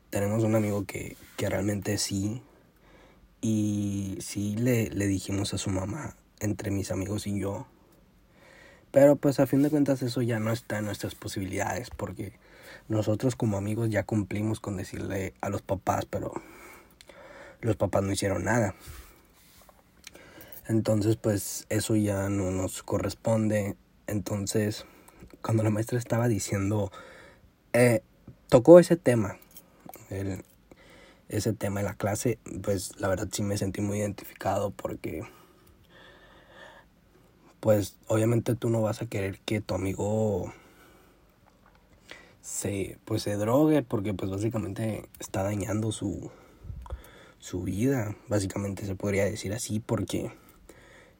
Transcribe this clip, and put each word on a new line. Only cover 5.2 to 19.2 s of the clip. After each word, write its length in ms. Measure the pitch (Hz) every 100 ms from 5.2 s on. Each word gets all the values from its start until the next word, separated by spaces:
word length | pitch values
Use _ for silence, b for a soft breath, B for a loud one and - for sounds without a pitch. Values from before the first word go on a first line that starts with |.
| - 98 101
a 40 | 92
su 120 | 101
mamá, 440 | 92 101 151 110 - _ -
entre 300 | 104 95 107
mis 200 | 98 92
amigos 360 | 98 95 104 104
y 140 | 101
yo, 260 | 95 107 - _ _ _ - _ _ B B B B B -
pero 260 | 135 143 143
pues 240 | 147 135
a 60 | 135
fin 160 | 135
de 80 | 147
cuentas 320 | 151 139 131
eso 180 | 127 131
ya 180 | 117 113
no 140 | 110
está 240 | 113 - 107
en 80 |
nuestras 300 | 107 101 104
posibilidades, 720 | - 104 101 95 95 98 - 120
porque 460 | - 98 92 101 - B B B B -
nosotros 480 | 110 107 107 127
como 220 | 120 117 98
amigos 320 | 101 110 113
ya 140 | 101
cumplimos 580 | 92 110 92 104 107 110
con 160 | - 95
decirle 560 | - - 87 95 - -
a 80 | -
los 140 | 98
papás, 420 | - 95 - -
pero 300 | - - - - B B B B B B B B B B B B
los 140 | 113 104
papás 260 | 101 101
no 100 | 98
hicieron 320 | 98 101 95
nada. 300 | 98 120 101 B B B B B